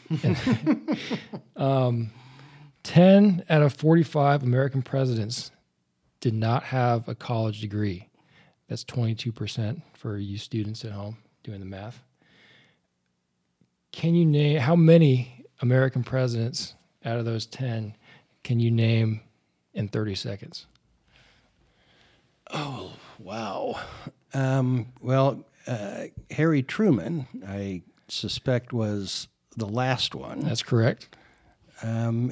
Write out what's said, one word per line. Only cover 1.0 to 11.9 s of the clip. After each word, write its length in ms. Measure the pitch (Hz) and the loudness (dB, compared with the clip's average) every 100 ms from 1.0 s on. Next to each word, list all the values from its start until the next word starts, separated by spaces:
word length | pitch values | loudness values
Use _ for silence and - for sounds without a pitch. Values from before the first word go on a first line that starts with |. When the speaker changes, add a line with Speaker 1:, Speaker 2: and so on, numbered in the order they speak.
| - 233 - 196 - - | -6 -10 -10 -16 -12 -2
Speaker 1:
Um, 540 | 135 135 127 120 113 - - - - - - _ | 0 2 2 0 -4 -10 -20 -20 -20 -20 -20 _
ten 640 | - 165 185 196 208 175 - | 2 6 10 10 8 4 2
out 140 | 156 | 4
of 120 | 147 | 4
forty-five 680 | - 156 170 156 151 143 143 | 4 4 4 4 2 2 2
American 400 | 127 123 135 135 | 2 2 2 -2
presidents 720 | 127 139 131 113 107 123 - _ _ _ _ _ _ - | -2 0 0 0 -4 -8 -12 _ _ _ _ _ _ -6
did 140 | 123 | -2
not 300 | 110 110 127 | 0 0 0
have 440 | - 131 123 117 117 | 0 0 2 0 -2
a 60 | |
college 460 | 117 - 117 110 104 | -10 -6 -2 -2 -4
degree. 480 | 107 104 104 90 - _ _ _ _ _ - | -6 -4 -4 -6 -14 _ _ _ _ _ -12
That's 140 | 117 | -12
twenty-two 480 | - 127 113 110 120 | -8 -4 -2 -4 -8
percent 500 | 110 104 - 104 - - | -8 -8 -6 -6 -6 -14
for 220 | _ 117 101 | _ -10 -8
you 220 | 101 101 | -8 -10
students 460 | - 113 104 110 | -8 -6 -6 -8
at 80 | 110 | -12
home 260 | 101 120 113 _ _ | -12 -12 -14 _ _
doing 180 | - 101 | -16 -14
the 60 | 95 | -12
math. 360 | 95 104 | -12 -14